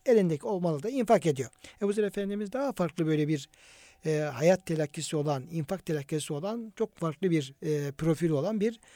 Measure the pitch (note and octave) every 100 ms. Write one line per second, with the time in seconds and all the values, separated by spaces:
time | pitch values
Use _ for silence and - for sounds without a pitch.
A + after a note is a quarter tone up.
0 | - A3+ F3+ D3 - F#3+ F3 D3+ G3 C4+
1 | A3+ G#3+ E3 C3 A#2+ - - - G3+ G3+
2 | G#3 G3+ G3 G3+ G3+ B3+ C#4 - E3+ -
3 | D#3+ D3+ D3+ D#3 - _ - - - _
4 | D#3 D3+ D3+ A#2+ D#3+ F#3 - D#3+ D3+ -
5 | D3 D#3 D3 C#3 D3+ E3 D3 F#3+ - D3+
6 | C3+ D#3 - D3 F#3+ A#3 A3 - A3 -
7 | E3 D3 F#3+ D#3+ C3+ - E3 D3+ C#3+ C3+
8 | D#3+ D#3 E3+ D3 E3+ A3 G#3+ A3+ -